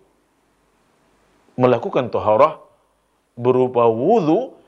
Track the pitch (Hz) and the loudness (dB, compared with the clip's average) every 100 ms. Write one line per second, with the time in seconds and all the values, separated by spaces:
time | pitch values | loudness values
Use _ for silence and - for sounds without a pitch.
0 | _ _ _ _ _ _ _ _ _ _ | _ _ _ _ _ _ _ _ _ _
1 | _ _ _ _ _ - 127 117 196 156 | _ _ _ _ _ 0 0 0 -2 -6
2 | 117 104 98 110 151 156 - _ _ _ | -4 -4 0 2 2 0 -20 _ _ _
3 | _ _ _ - 123 127 127 123 117 113 | _ _ _ -6 -2 0 0 0 0 0
4 | 147 226 151 185 262 - | 0 0 0 -2 -4 -14